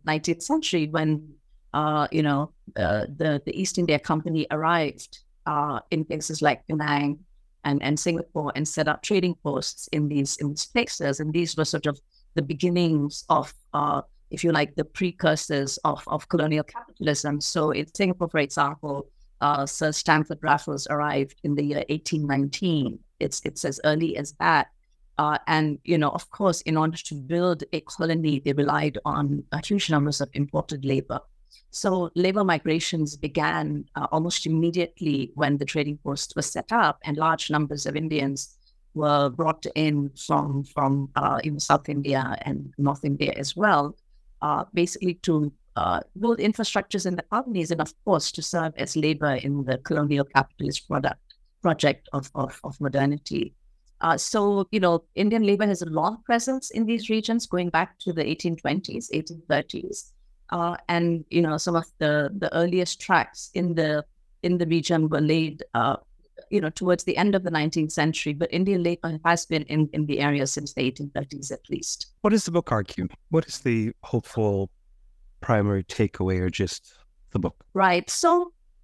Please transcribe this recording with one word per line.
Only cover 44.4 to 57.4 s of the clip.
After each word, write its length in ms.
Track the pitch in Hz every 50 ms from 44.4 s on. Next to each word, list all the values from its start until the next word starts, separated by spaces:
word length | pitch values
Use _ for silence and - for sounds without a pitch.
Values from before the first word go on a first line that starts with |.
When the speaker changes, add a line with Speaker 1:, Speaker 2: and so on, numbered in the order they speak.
Speaker 1:
uh, 220 | - 151 147 - - - -
basically 420 | 175 175 180 - - 185 180 170
to 360 | 180 - 185 160 151 151 147 - _ _ _ _
uh, 240 | - - 90 90 - - - - 190
build 200 | 208 233 233 -
infrastructures 680 | - 214 214 - 220 - - 202 196 - - 190 175
in 100 | 185 180
the 80 | 180 -
colonies 480 | - 208 233 262 254 220 180 165 156
and, 100 | 170 160
of 120 | - - - _ _
course, 260 | 208 185 151 - -
to 100 | - -
serve 320 | 156 - - 170 160 160 156 -
as 180 | - - -
labor 400 | 156 151 156 156 147 151 147 135
in 280 | 127 - 139 143 143 135
the 120 | 127 131 127
colonial 460 | - - 156 147 147 147 147 139 139
capitalist 640 | - - 139 139 - _ - 160 143 143 - - -
product, 320 | - 143 135 139 - - _ _ - _ _ _ _ _
project 460 | - 175 156 151 - 147 135 - _ - -
of, 160 | 143 131 - -
of, 240 | 147 127 127 - - -
of 160 | 139 135 -
modernity. 720 | 143 139 139 139 135 139 147 147 - - 143 143 - - - _ _ _ _ _ _ _ _ _
Uh, 160 | - 165 165 170
so, 500 | - - - 214 202 202 202 196 190 -
you 80 | - 214
know, 240 | 185 175 170 165 - _ _
Indian 280 | - 196 208 226 226 214
labor 220 | 196 202 190 214
has 160 | 202 196 175
a 80 | 175 165
long 320 | 156 156 160 190 220 226 -
presence 460 | - 233 233 233 262 262 262 - -
in 140 | - 220 233
these 240 | 214 233 226 220 -
regions, 380 | 220 220 214 - 226 233